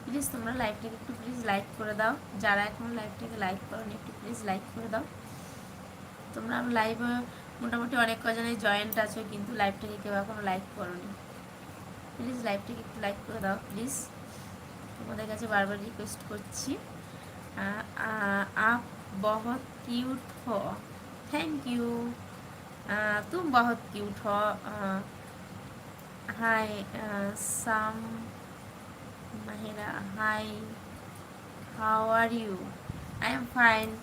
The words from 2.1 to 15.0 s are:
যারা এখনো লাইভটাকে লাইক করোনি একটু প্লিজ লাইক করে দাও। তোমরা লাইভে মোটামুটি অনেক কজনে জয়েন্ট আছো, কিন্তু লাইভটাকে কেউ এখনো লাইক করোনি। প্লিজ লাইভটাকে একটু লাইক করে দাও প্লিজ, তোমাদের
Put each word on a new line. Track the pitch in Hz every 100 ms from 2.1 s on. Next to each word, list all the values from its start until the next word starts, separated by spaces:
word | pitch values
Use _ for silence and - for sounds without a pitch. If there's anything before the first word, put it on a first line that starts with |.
| 285 - 196
যারা | 208 202 208
এখনো | 214 233 233
লাইভটাকে | 214 - 226 226
লাইক | 190 190 -
করোনি | 220 220 220
একটু | - -
প্লিজ | 208 226 208
লাইক | 190 -
করে | 233 226
দাও। | 220 302 - - - - - - - - - - - -
তোমরা | 226 220 240 247 233
লাইভে | 220 226 240 247 240 - - -
মোটামুটি | 233 233 233 247
অনেক | 226 226
কজনে | 240 226 233 233
জয়েন্ট | 214 202 214 214
আছো, | 208 220 214
কিন্তু | 208 202 220
লাইভটাকে | 202 196 214 208
কেউ | 208 202
এখনো | 202 214 202
লাইক | 185 190 -
করোনি। | 180 180 196 196 - - - - - - - - - -
প্লিজ | 240 247 226
লাইভটাকে | 202 - 240
একটু | - 220
লাইক | 202 202 -
করে | 220
দাও | 196 196 -
প্লিজ, | 196 247 - - - - - - - - - -
তোমাদের | -